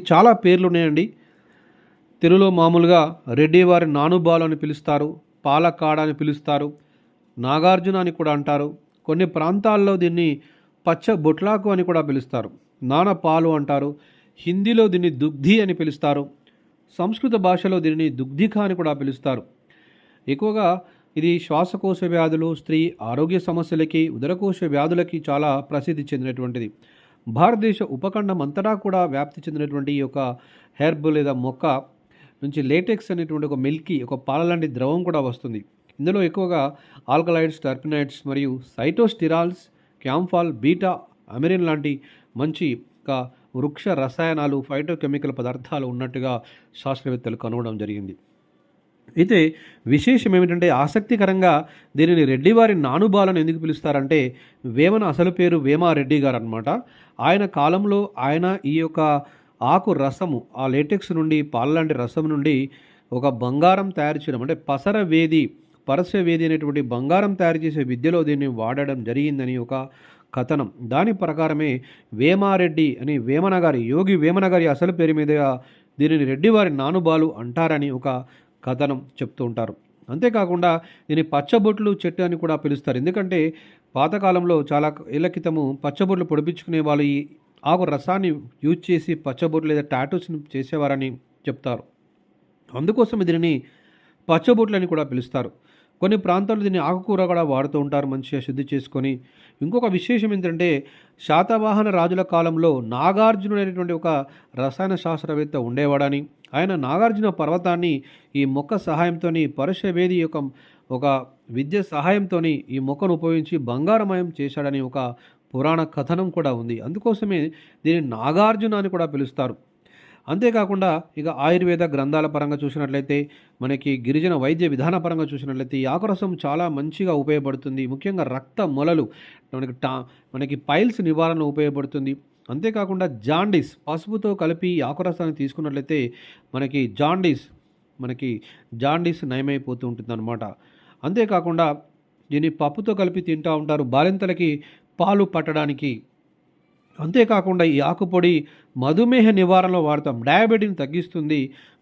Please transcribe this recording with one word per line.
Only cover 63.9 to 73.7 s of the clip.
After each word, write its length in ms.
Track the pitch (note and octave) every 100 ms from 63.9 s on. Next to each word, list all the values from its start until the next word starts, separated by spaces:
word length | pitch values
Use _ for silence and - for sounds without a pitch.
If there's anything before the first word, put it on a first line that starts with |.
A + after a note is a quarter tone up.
| F3+ D3+ D3+
చేయడం, 240 | D3 B2+
అంటే 140 | B2+ D#3 -
పసర 280 | C#3 G3 G#3
వేది, 420 | F#3+ D#3+ E3 D#3+ B2+ - _ _ -
పరస 240 | C#3 F3+ G3+
వేది 300 | F3 E3 E3
అనేటువంటి 360 | D#3+ D3+ C#3+
బంగారం 520 | C3 B2 C3+ F3+ G#3
తయారు 240 | F#3+ E3+ D#3+
చేసే 260 | D#3+ D3+
విద్యలో 380 | B2+ B2 D3 F3
దీన్ని 240 | D3+ D3 C#3
వాడడం 560 | A#2 A2+ C3+ C#3+ C3
జరిగిందని 540 | A2 B2 D3 C#3+ B2+ B2+
ఒక 180 | A#2+ C3 C3+ - - _ _
కథనం. 380 | - B2 D3+ B2+ -
దాని 320 | A#2+ C3 G3+
ప్రకారమే 580 | G3 E3+ D#3 D#3+ D3 D#3 B2+ B2+ - _
వేమారెడ్డి 840 | G#2+ C#3+ F#3+ G3 F#3+ F3+ D#3 D#3 -
అని 160 | C3 C#3+
వేమన 400 | A#2 C#3+ F#3+ F#3
గారి, 200 | E3+